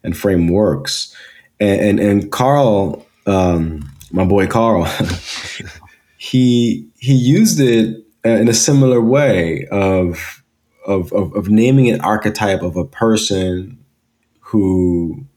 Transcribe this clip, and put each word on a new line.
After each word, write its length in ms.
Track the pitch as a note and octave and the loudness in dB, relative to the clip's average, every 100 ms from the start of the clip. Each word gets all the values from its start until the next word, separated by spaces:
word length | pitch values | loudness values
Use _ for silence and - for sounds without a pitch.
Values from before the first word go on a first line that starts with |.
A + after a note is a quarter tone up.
and 140 | - E2+ | -8 -4
frameworks. 960 | G2+ F#2 E2+ F#2 G#2 C#2 - - - - - - _ _ | 0 0 2 2 0 -2 -6 -10 -10 -16 -20 -20 _ _
And, 200 | G#2 G2 | -2 0
and, 200 | G#2 G#2 | 0 2
and 320 | G#2 G2+ G2+ | 2 0 -2
Carl, 720 | - B2+ C#3+ B2+ G2+ G2 - - _ - | -2 0 2 2 2 -2 -6 -16 _ -2
um, 640 | F#2+ F2+ E2+ D#2+ D#2 C#2+ - - | 0 2 0 -2 -6 -14 -18 -8
my 140 | F2+ | -2
boy 220 | F#2 G2+ F#2+ | 2 2 2
Carl, 380 | A2+ A2+ G2+ | 0 2 0
<laughs> 1300 | E2 - E2 F2+ - - - - - - - _ _ _ | -2 -4 -4 -6 -8 -14 -12 -14 -16 -20 -20 _ _ _
he, 720 | - B2+ B2+ A#2+ A#2 - - _ | -2 2 2 2 0 -2 -8 _
he 160 | B2 | 0
used 460 | C3 B2 E3+ G#3+ D#3+ | 2 4 4 4 2
it 440 | B2+ A2+ A2 - _ _ | 2 2 0 -4 _ _
in 260 | A2+ A2+ A#2 | 0 2 2
a 60 | |
similar 460 | A2 - C#3+ C3 B2 | 2 2 4 4 4
way 680 | A2+ C3+ C#3+ F#2+ E2 D#2 - | 2 2 2 0 -2 -4 -4
of, 720 | G2 F#2+ F#2+ F2+ E2+ - - _ _ _ _ - | -2 0 0 0 -4 -12 -18 _ _ _ _ -4
of, 240 | G2 E2+ | -4 -2
of, 220 | G2+ E2+ | -4 -2
of 140 | G#2 F#2 | -4 0
naming 400 | G#2+ A#2+ C3+ A#2+ | 2 4 4 2
an 140 | - | 0
archetype 600 | F2+ G#2+ C3 A#2 G#2 F#2+ | -2 -2 -2 -2 -2 -2
of 140 | E2+ F2 | -4 -6
a 80 | |
person 960 | E2+ - A2+ G#2+ - G2 F#2 F2+ G2 - _ _ _ _ _ _ | -8 -2 0 0 0 -2 -2 -4 -8 -18 _ _ _ _ _ _
who 840 | - A2 F#2+ F#2 F2+ F2 E2+ C#2+ C#2 | -4 0 2 2 0 0 -4 -8 -16